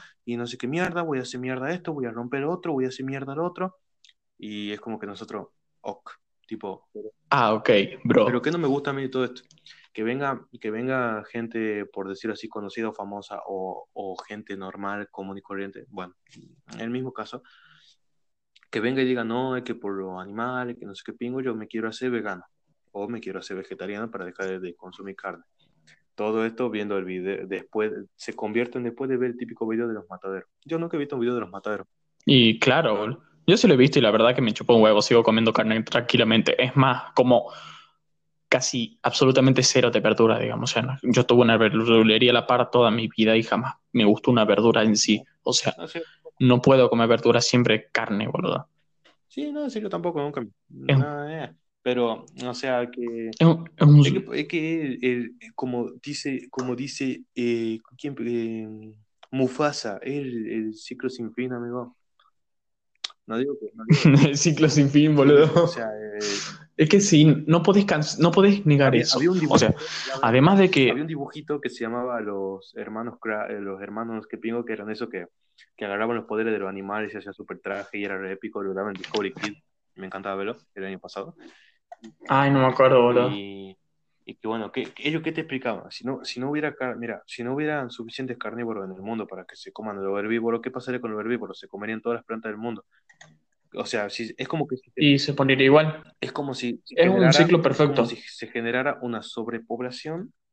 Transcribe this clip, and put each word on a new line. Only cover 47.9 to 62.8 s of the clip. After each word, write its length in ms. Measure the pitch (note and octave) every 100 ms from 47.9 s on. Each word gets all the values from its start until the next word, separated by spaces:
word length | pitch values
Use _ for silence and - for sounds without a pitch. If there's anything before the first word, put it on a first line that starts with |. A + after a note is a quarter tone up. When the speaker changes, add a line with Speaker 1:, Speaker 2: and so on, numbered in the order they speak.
Speaker 2:
carne, 360 | - A2+ G2+ A2
boludo. 400 | - - F2+ - _ _ _ _ _ _
Speaker 1:
Sí, 240 | - D4
no, 120 | D4
en 80 | C#4+
serio 180 | A3+ G#3
tampoco, 320 | F3 F3 D#3+
nunca. 200 | C#3+ C#3+
Speaker 2:
Es 540 | G#2+ _ _ C3+ C3+ C3+
un 60 |
Speaker 1:
No, 280 | D3 D3 D3
eh, 260 | D#3+ B2+ _ _ _
pero, 440 | B2 B2 A#2+ A2 - - B2
o 80 |
sea, 360 | B2 C3+ B2 B2
que 380 | B2 A#2+ A#2 A2+
Speaker 2:
es 160 | A2+ E3
un, 220 | E3 - -
es 100 | D#3
un 120 | D3 C#3
Speaker 1:
es 60 |
que, 260 | C3 - C#3+
es 60 | D3
que 340 | E3+ D#3+ E3
el, 180 | D3 B2
el, 520 | B2+ B2 A2+ - - -
como 340 | B2+ B2 A#2+ -
dice, 440 | C#3+ C#3 D3 B2+ -
como 240 | - B2+ B2
dice, 480 | C#3 - C3+ - - -
eh, 440 | A#2+ A#2 A2+ A2 _ B2
¿quién? 180 | D3 B2+
Eh, 720 | A#2 A#2+ A2+ A2+ A2 G#2+ A2 G#2+ _ _ -
Mufasa, 680 | C3 B2+ - D3 C#3 A2+ G2
el, 440 | B2 C#3+ C3+ A#2+ A2
el 260 | A2 A2 A2
ciclo 340 | - - B2+
sin 240 | B2 A2
fin, 200 | A#2 B2+
amigo. 420 | B2 A#2+ B2 B2 _ _ _ _ _ _ _ _ _